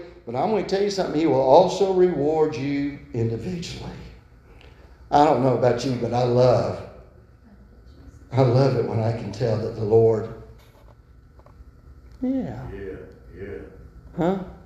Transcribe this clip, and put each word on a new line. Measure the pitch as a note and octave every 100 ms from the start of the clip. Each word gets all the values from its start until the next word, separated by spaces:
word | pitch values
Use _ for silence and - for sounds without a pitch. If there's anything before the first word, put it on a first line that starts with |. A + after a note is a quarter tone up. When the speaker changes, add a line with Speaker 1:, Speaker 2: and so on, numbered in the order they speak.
| - -
Speaker 1:
But | - B2+
I'm | F3
gonna | G#3+
tell | - F#3+
you | G3+
something. | G3 F3 D3+
He | D#3+
will | C3
also | C3 D3 F#3 F3+ G3
reward | F#3 F3+ D#3 C#3+ D#3 D3+
you | B2 C#3 C#3+ C#3+ C#3 -
individually. | A#2 A2+ A2+ F3+ F3 - - - - - - - - - - - - - - -
I | C#3+
don't | D3+ B2+
know | C3 A#2
about | B2 A#2
you, | C#3 A#2+
but | A2+
I | A#2+
love, | B2 A#2+ B2+ G#2+ - F#2 - - - - - - - - - - - - - - -
I | B2
love | B2+ A#2+ C#3 -
it | -
when | G#2+
I | A2
can | A#2 G2+
tell | G2 B2 G#2+
that | -
the | -
Lord, | G#2+ A2+ A2+ A2 F#2 - - - - - - - - - - - - - - - - - - -
yeah. | B3+ C4 F3 G#2+ -
Speaker 2:
Yeah, | G2 G2 F#2 - - - -
yeah. | G2 G2 - - - - - -
Speaker 1:
Huh? | F3+ G3 - -